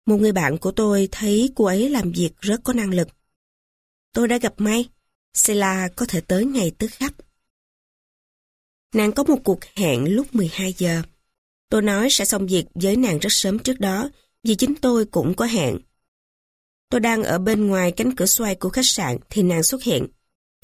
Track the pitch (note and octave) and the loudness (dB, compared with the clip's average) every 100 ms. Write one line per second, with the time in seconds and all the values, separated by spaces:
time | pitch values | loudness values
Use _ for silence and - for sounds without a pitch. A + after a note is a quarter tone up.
0 | - G#3 G#3+ F#3+ C#3+ D#3+ F#3+ F#3+ G#3+ G3+ | 0 2 4 2 0 0 -2 0 2 2
1 | F#3+ - G#3+ G#3 C4 - G#3 F#3 C4 C4+ | 0 -2 0 2 2 2 2 2 0 0
2 | F3+ F3 E3 - G3+ A3+ - A#3+ G3+ F3+ | -2 -2 -2 -2 -4 -2 -2 -2 0 0
3 | E3 _ _ _ _ _ _ _ _ _ | -2 _ _ _ _ _ _ _ _ _
4 | _ A3+ A#3 A#3+ A#3 - G#3 A3 A#3+ _ | _ 0 0 2 -2 -2 0 0 -4 _
5 | _ _ _ - - G#3 G3 F#3+ F#3 - | _ _ _ 0 2 2 0 0 -4 -4
6 | A#3+ F3 - F#3 B3 C4+ F#3+ - A3 - | -4 -2 0 0 0 0 -2 -2 -6 -6
7 | C4+ - - _ _ _ _ _ _ _ | -8 -10 -20 _ _ _ _ _ _ _
8 | _ _ _ _ _ _ _ _ _ G#3+ | _ _ _ _ _ _ _ _ _ 0
9 | G#3 G#3+ C#4+ C4+ - F#3 - - F3 A#2+ | 2 2 2 2 2 -2 -4 -2 0 2
10 | C#3+ G#3 C#4 A#3 E3+ - F#3+ F3+ F3 E3 | 0 0 0 0 0 -2 -6 -2 -2 -2
11 | D#3+ _ _ _ _ _ - G#3+ G#3 G3 | -6 _ _ _ _ _ -2 0 2 2
12 | B3 - G3 G3+ F#3+ F3+ - - F#3+ A3 | 2 0 0 -2 0 0 -2 -2 0 2
13 | B3+ D#3 G3 - G3 G#3+ - C4 G3+ F#3+ | 2 0 0 0 0 -2 -4 -2 -2 -2
14 | C#4 - _ _ A3+ G#3 B3+ D4 B3+ A#3 | -6 -10 _ _ -2 0 -2 0 0 0
15 | G#3+ F3 C#3 F3+ A#3 A3+ C3+ F2+ - _ | 0 -2 -2 -2 -2 -2 -2 -4 -10 _
16 | _ _ _ _ _ _ _ _ - B3 | _ _ _ _ _ _ _ _ -4 0
17 | A#3 A3 - F3 F#3+ G3+ G#3 F#3+ F3 F3 | 0 0 0 0 0 0 2 2 0 0
18 | A#3+ B3+ F#3 - G#3+ F#3 F#3 B3+ B3+ - | -2 0 0 0 -2 -4 -4 0 0 0
19 | D#3 A#2+ - G#3+ F3+ E3+ D#3 C4 B3 C#3+ | -2 -4 -4 0 2 2 0 -2 -2 -2
20 | - _ _ _ _ _ | -4 _ _ _ _ _